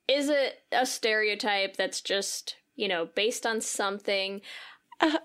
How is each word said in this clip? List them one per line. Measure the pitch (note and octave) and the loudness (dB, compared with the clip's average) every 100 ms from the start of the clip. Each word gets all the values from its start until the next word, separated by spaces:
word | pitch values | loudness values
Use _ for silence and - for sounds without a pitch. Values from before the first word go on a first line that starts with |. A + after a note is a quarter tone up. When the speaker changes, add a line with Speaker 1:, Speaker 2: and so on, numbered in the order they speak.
| - | 2
Speaker 1:
Is | C#4 C#4 | 2 4
it | C#4+ C4 - - | 2 0 -4 -2
a | - | 0
stereotype | C4 - A3+ G#3+ G#3+ G#3 G#3+ G3+ G3 F#3+ | 0 0 0 2 2 0 0 0 0 -2
that's | F#3 - | -4 -2
just, | - G3 G3 - - - _ - | -2 0 -2 -6 -8 -14 _ -6
you | G3+ | -2
know, | E3+ E3 | 0 -2
based | - G#3+ B3 A#3 | 0 0 0 -2
on | A3 | -2
something? | - - G3 G3+ - G3 F#3+ G3 - - - - - - | -2 -2 -2 -2 -2 0 -2 -6 -12 -16 -18 -20 -12 0
Speaker 2:
Uh, | D#4+ D#4+ | 2 2